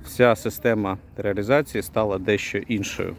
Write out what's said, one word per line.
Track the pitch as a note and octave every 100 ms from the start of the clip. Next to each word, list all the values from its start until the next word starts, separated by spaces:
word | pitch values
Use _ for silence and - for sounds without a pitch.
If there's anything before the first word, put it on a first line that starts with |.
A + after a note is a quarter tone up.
вся | - - B2 A2+
система | A2+ - A#2+ A2 G2 F#2+ - -
реалізації | G#2 G2 G#2 C#3+ C#3+ A2
стала | - A2 G#2+ F#2+
дещо | F#2 G#2 - G2+
іншою. | - G#2+ G2 - F#2